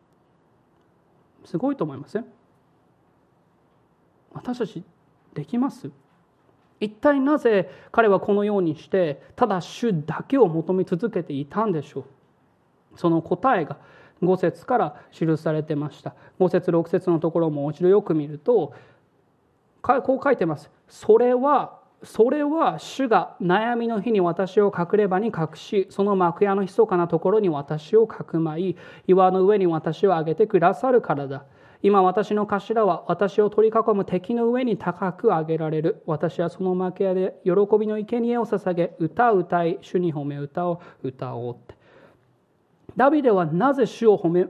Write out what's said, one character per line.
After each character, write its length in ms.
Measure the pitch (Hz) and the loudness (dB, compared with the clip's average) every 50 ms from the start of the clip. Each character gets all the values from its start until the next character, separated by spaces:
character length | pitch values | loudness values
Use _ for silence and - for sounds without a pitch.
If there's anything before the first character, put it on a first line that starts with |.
| _ _ _ _ _ _ _ _ _ _ _ _ _ _ _ _ _ _ _ _ _ _ _ _ _ _ _ _ - | _ _ _ _ _ _ _ _ _ _ _ _ _ _ _ _ _ _ _ _ _ _ _ _ _ _ _ _ -16
す 120 | - - | -10 -8
ご 140 | 165 254 285 | -4 -4 -4
い 60 | 277 | -4
と 80 | - - | -4 -6
思 100 | 156 135 | -8 -8
い 40 | 139 | -12
ま 100 | 147 - | -14 -10
せ 100 | - 214 | -10 -10
ん？ 80 | 240 - _ _ _ _ _ _ _ _ _ _ _ _ _ _ _ _ _ _ _ _ _ _ _ _ _ _ _ _ _ _ _ _ _ _ _ _ _ _ _ _ - | -10 -10 _ _ _ _ _ _ _ _ _ _ _ _ _ _ _ _ _ _ _ _ _ _ _ _ _ _ _ _ _ _ _ _ _ _ _ _ _ _ _ _ -20
私 240 | 139 - 247 247 - | -14 -10 -10 -8 -8
た 80 | 214 | -8
ち 160 | - - 165 - - _ _ _ _ _ _ _ _ | -8 -10 -16 -18 -18 _ _ _ _ _ _ _ _
で 120 | _ 151 147 | _ -14 -10
き 100 | - - | -6 -4
ま 140 | 240 262 254 | -4 -4 -4
す？ 200 | - - - 135 - _ _ _ _ _ _ _ _ _ _ _ _ _ _ _ _ _ | -6 -10 -16 -18 -18 _ _ _ _ _ _ _ _ _ _ _ _ _ _ _ _ _
一 100 | 214 214 | -8 -8
体 300 | 214 - - 294 285 277 | -8 0 0 2 2 2
な 180 | 262 285 302 294 | 2 0 0 2
ぜ 320 | - 233 214 190 175 - - - - - | 2 2 2 2 0 -2 -10 -20 -20 -2
彼 180 | - 233 226 208 | 0 2 4 4
は 120 | 190 180 | 4 2
こ 140 | - - 202 | 2 0 0
の 100 | 202 202 | 0 0
よ 140 | 214 208 196 | 0 0 0
う 40 | |
に 140 | 180 160 143 | -2 -2 -4
し 140 | - - _ | -6 -8 _
て、 320 | - 190 175 151 139 - - - _ | -2 0 0 0 -4 -8 -14 -20 _
た 100 | - - | -2 -2
だ 140 | 202 196 175 | -2 0 -4
主 340 | - - - - 240 233 185 156 143 | -6 -10 -8 -4 -2 -2 -2 -2 -4
だ 200 | - 151 - - | -6 -10 -10 -6
け 100 | - 269 277 | -2 2 4
を 100 | 226 165 | 4 4
求 240 | 156 165 160 - | 2 -2 -2 -2
め 120 | 185 190 180 | -2 -2 -2
続 240 | - 180 165 240 226 | -2 -4 -4 -4 -4
け 120 | - 185 | -4 -6
て 100 | 165 - | -6 -6
い 140 | 147 135 143 | -8 -8 -8
た 180 | 139 - 202 226 | -6 -4 -4 -4
ん 80 | 214 | -2
で 100 | 170 151 | -4 -6
し 140 | 139 - - | -8 -10 -14
ょ 40 | 180 | -14
う？ 40 | - - _ _ _ _ _ _ _ _ _ _ _ _ _ _ _ _ - | -16 -16 _ _ _ _ _ _ _ _ _ _ _ _ _ _ _ _ -12
そ 120 | - - 170 | -4 0 0
の 140 | 165 160 | 0 0
答 360 | 160 - 185 - - 269 240 185 | 0 -2 -4 -2 0 0 0 0
え 60 | 151 | -2
が 120 | - 147 - - - - - - _ _ _ | -6 -10 -16 -16 -20 -20 -20 -20 _ _ _
五 140 | - 175 185 | 0 0 0
節 300 | 185 - 170 170 - - | 2 0 -2 -2 -4 -4
か 100 | - 254 | -2 0
ら 200 | 226 185 185 - - - _ | 0 0 -2 -6 -12 -20 _
記 240 | - - 175 160 160 | -8 -4 -2 -2 -2
さ 160 | 151 - 160 | -2 -2 -2
れ 100 | 156 156 | -4 -4
て 120 | 151 156 151 | -4 -4 -6
ま 140 | 143 147 147 | -6 -6 -8
し 120 | - - | -10 -14
た。 120 | - 127 - _ - - _ - | -16 -16 -16 _ -20 -20 _ 0
五 100 | 185 175 | 0 2
節、 220 | - 180 175 180 | 2 0 0 2
六 180 | 170 165 165 - | 0 0 0 0
節 200 | - 180 - 180 | -2 -2 0 0
の 120 | 170 160 | 0 0
と 100 | 175 165 | 0 -2
こ 100 | 160 170 | 0 0
ろ 60 | 165 | 0
を 40 | 156 | 0
も 160 | 147 143 143 151 | -2 -4 -6 -6
う 20 | |
一 120 | 156 - | -4 0
度 60 | 175 180 | 2 4
よ 140 | 196 208 | 4 4
く 100 | 202 - 165 | 2 0 -2
見 120 | 156 147 | -2 -4
る 120 | 147 151 147 | -6 -10 -6
と、 360 | - 240 247 202 151 127 - - - _ _ _ _ _ _ _ _ _ _ _ _ _ _ _ _ _ _ _ | 0 2 2 2 0 -2 -8 -18 -20 _ _ _ _ _ _ _ _ _ _ _ _ _ _ _ _ _ _ _
か-、 220 | - - - 254 | 0 0 0 2
こ 140 | - - 269 | 2 0 -2
う 40 | 254 | 0
書 100 | - 277 | 0 0
い 40 | 247 | 0
て 80 | - 190 | 0 0
ま 120 | 165 147 | -2 -4
す。 140 | - - - _ _ _ _ | -6 -10 -20 _ _ _ _
「そ 280 | - - - - 214 | -20 -4 4 4 6
れ 160 | 226 240 247 | 6 6 4
は、 540 | 254 247 262 294 285 226 160 - - - _ _ _ _ | 2 2 2 2 2 2 0 -4 -10 -20 _ _ _ _
そ 260 | - - - - 220 262 | -20 -8 0 2 2 2
れ 160 | 294 302 294 | 2 0 -2
は 340 | 294 311 330 285 190 165 160 | -2 0 0 0 0 -2 -4
主 300 | - - - - 269 233 | -10 -12 -6 -6 0 2
が 280 | 220 180 165 - - - | 2 2 2 0 -6 -4
悩 340 | 185 175 180 208 220 240 240 | 0 0 0 2 0 -2 -2
み 140 | 233 233 226 | -2 -2 -2
の 140 | 233 202 | -4 -4
日 100 | 185 240 | -2 0
に 80 | 220 196 | 0 2
私 400 | 180 175 165 - 190 180 - 214 | 2 0 0 -2 -4 0 2 2
を 100 | 202 196 196 | 2 2 0
隠 220 | 180 175 170 - 202 | -2 -2 0 2 0
れ 100 | 208 185 | 2 2
場 100 | 185 180 | 0 0
に 100 | 226 226 | -2 -2
隠 200 | - 165 160 156 - | -4 -4 -6 -6 -6
し、 320 | - - - 220 196 190 - | -16 -10 -2 -2 -2 -2 -2
そ 160 | - - 196 | -4 -2 0
の 100 | 208 202 | 0 2
幕 300 | 190 175 170 165 - 202 | 2 2 0 2 0 0
屋 100 | 202 196 | 0 0
の 60 | 202 | -2
密 260 | 196 180 - - 220 | -2 -2 2 0 2
か 120 | - 185 175 | 2 2 0
な 100 | 170 165 | 0 0
と 100 | 170 160 | -2 -2
こ 140 | - 185 | 0 0
ろ 80 | 208 220 | 2 2
に 80 | 208 175 | 0 0
私 480 | 151 139 139 - 156 151 - - 214 | -2 -4 -6 -8 -8 -8 -4 -2 0
を 100 | 220 226 | 0 0
か 160 | 208 - - | -2 -4 -12
く 160 | 165 - - 160 | -10 -6 -4 -2
ま 200 | 160 160 151 165 | -2 -2 -4 -4
い、 180 | 190 185 165 - - - - - _ | -6 -6 -6 -8 -16 -20 -20 -8 _
岩 240 | - 180 190 185 185 | 2 4 6 6 4
の 140 | 185 190 185 | 4 4 4
上 140 | 196 214 202 | 4 4 4
に 80 | 185 | 2
私 400 | 175 165 156 - 170 156 - 202 | 0 0 -2 -4 -6 -2 0 2
を 40 | 196 | 2
上 120 | 180 160 156 | 2 0 -2
げ 100 | 165 156 | -4 0
て 120 | - 214 | 0 2
く 140 | 214 - 175 | 2 4 4
だ 140 | 165 185 190 | 4 4 2
さ 180 | - - 262 | 2 0 2
る 80 | 254 226 | 2 2
か 140 | - - 151 | 2 0 -4
ら 120 | 139 139 | -4 -4
だ。 180 | 135 135 135 - - _ _ - - - _ | -8 -10 -12 -14 -18 _ _ -20 -20 -10 _
今 200 | - 196 202 196 | 2 4 4 6
私 320 | 185 185 185 214 196 - 214 | 4 4 2 0 -2 0 -2
の 120 | 208 202 | -2 0
頭 380 | 202 208 196 - - 220 226 214 | -2 -2 -4 -4 -2 0 2 2
は 200 | 190 165 160 - - | 2 0 -2 -2 -4
私 320 | 170 - 202 190 - 220 | -2 0 0 0 2 2
を 80 | 208 202 | 2 2
取 220 | - - 220 220 | 4 2 2 4
り 60 | 220 | 4
囲 180 | 226 214 233 208 | 2 2 2 0
む 100 | 196 185 | 0 0
敵 300 | - 185 180 185 - 233 | -2 -4 -4 -2 -2 -2
の 140 | 233 233 233 | 0 0 0
上 160 | 240 254 262 | 0 0 0
に 120 | 240 202 | -2 -2
高 360 | - - 180 175 - 196 180 175 | -2 -4 -6 -6 -4 -6 -6 -6
く 140 | - - 220 | 0 0 2
上 140 | 180 160 160 | 2 2 0
げ 140 | 160 160 156 | -2 -2 -2
ら 120 | 160 156 | -2 -2
れ 100 | 156 156 | -2 -2
る。 220 | 156 180 453 - - | -2 -2 -4 -4 -6
私 340 | 175 156 147 180 165 - - | -6 -4 -2 -2 -4 -2 -4
は 100 | 170 170 | -4 -4
そ 120 | - - | -4 -4
の 120 | 185 185 185 | -2 -2 -2
幕 280 | 180 175 165 175 - | -2 -2 -4 -2 -2
屋 120 | 196 190 185 | -2 0 0
で 260 | 190 185 - - - - | 0 -2 -4 -6 -4 -2
喜 60 | 185 175 202 202 202 214 214 | 0 2 2 4 4 2 2
び 80 | 214 | 2
の 120 | 214 214 214 | -2 -4 -6
生 220 | 208 - 240 240 | -6 -4 -4 -2
贄 160 | 233 240 240 240 | -2 -2 -2 -2
を 60 | 220 | -2
捧 300 | 214 214 190 - 185 175 | -2 -4 -4 -2 -4 -2
げ、 200 | 170 170 170 - - | -2 -2 -4 -2 -4
歌 340 | 165 156 - - 247 240 | -6 -4 0 2 2 4
う 120 | 214 185 175 | 4 2 0
た 200 | - 180 175 170 | 0 -2 -2 0
い、 140 | 165 175 - | -2 -4 -6
主 180 | - - - 185 | -8 -6 -4 -2
に 140 | 175 170 147 | -2 -2 -4
褒 100 | 151 139 | -4 -8
め 120 | 143 143 | -8 -8
歌 300 | 143 143 143 - 175 175 | -8 -10 -8 -6 -4 -4
を 140 | 175 170 165 - - - _ | -4 -4 -6 -10 -20 -18 _
歌 320 | - 131 131 - 135 127 123 | -10 -10 -10 -8 -12 -10 -10
お 180 | 120 120 123 | -8 -8 -10
う」 20 | 117 | -10
っ 0 | - _ | -12 _
て。 80 | - - _ _ _ _ - - _ _ _ _ _ _ _ _ _ _ _ _ _ _ _ _ - - | -20 -20 _ _ _ _ -20 -20 _ _ _ _ _ _ _ _ _ _ _ _ _ _ _ _ -10 -2
ダ 160 | - 247 277 | 2 2 4
ビ 120 | 311 302 | 4 4
デ 80 | 262 240 | 2 2
は 160 | 202 185 170 | 2 2 2
な 260 | 147 160 175 233 285 | 0 0 2 2 2
ぜ 140 | 269 269 233 | 2 2 -2
主 200 | - - - 233 | -2 -2 2 4
を 120 | 220 202 - | 4 4 4
褒 100 | - 165 | 2 0
め、 180 | 170 180 185 | 2 0 0